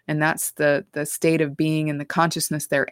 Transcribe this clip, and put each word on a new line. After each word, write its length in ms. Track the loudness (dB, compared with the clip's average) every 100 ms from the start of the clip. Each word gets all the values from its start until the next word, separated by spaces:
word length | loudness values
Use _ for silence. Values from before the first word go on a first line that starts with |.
| -4
and 140 | 0
that's 300 | 0 0 -4
the, 340 | 0 2 2 -2
the 120 | -6 -6
state 360 | 0 2 2
of 160 | 0 0
being 320 | 0 0 0
and 100 | -4
the 60 | -4
consciousness 600 | 2 2 2 -2 -4 0
they're 180 | 0 2